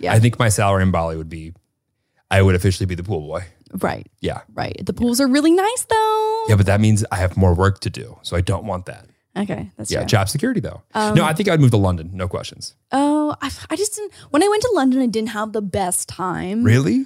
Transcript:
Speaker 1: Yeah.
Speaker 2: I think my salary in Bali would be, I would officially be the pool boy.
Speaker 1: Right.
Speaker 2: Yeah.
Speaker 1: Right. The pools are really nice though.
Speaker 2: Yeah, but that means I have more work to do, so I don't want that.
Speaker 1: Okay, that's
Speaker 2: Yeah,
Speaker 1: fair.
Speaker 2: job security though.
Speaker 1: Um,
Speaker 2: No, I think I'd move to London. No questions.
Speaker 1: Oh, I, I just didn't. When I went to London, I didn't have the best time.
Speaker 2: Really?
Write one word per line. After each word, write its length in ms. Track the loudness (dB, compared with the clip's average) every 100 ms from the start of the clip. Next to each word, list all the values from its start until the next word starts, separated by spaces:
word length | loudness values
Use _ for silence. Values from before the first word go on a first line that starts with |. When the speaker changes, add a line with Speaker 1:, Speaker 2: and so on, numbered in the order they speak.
Speaker 1:
Yeah. 140 | 2
Speaker 2:
I 40 | 4
think 180 | 4 4
my 80 | 2
salary 340 | 2 2 4
in 80 | 2
Bali 260 | 2 -2 -4
would 140 | -8
be, 220 | -12 -14 -16 _ _ _ _ _ _ 0
I 140 | 4
would 140 | 6 6
officially 300 | 2 0 -2
be 100 | -4
the 80 |
pool 160 | -4 -6
boy. 240 | -6 -8 -10 _ _ -4
Speaker 1:
Right. 260 | -4 -4 -10 _
Speaker 2:
Yeah. 200 | -6 -6 -10
Speaker 1:
Right. 260 | -8 -8 -6
The 100 | -6
pools 260 | -2 0 2
are 80 | 2
really 220 | 4 4
nice 300 | 4 2 -2 0
though. 540 | 0 2 0 0 -2 2
Speaker 2:
Yeah, 80 | 2
but 80 | 4
that 140 | 4
means 240 | 4 2 0
I 40 | -4
have 200 | -2 2
more 160 | 2
work 260 | 4 2 0
to 100 | -6
do, 280 | -10 -14 -16
so 120 | -6
I 60 | -2
don't 240 | -2 -4
want 220 | -4 -8 -10
that. 180 | -16 -20 _ _ -8
Speaker 1:
Okay, 340 | -6 -8 -10 -12
that's 140 | -6
Speaker 2:
Yeah, 80 | -4
Speaker 1:
fair. 60 | -2
Speaker 2:
job 220 | -2 -2
security 280 | -2 -2 -2
though. 200 | -6 -10 -8
Speaker 1:
Um, 200 | -4 2
Speaker 2:
No, 100 | 2
I 100 | 2
think 160 | 0 0
I'd 100 | 4
move 120 | 4
to 40 | 4
London. 320 | 2 0 -6
No 140 | -6 -6
questions. 460 | -6 -10 -14 -18 _ _
Speaker 1:
Oh, 440 | 0 0 0 -2 -4
I, 80 | -10 -10 -8
I 80 | -4
just 180 | -4
didn't. 200 | -6 -12 -14 -4
When 120 | 0
I 60 | 2
went 140 | 2
to 80 | 0
London, 280 | 2 2 2
I 40 | 0
didn't 240 | 0 -4
have 220 | -4 -4
the 80 | -4
best 480 | -2 -2 -2 -4 -6
time. 560 | -6 -4 -4 -4 0
Speaker 2:
Really? 400 | 4 4 4 0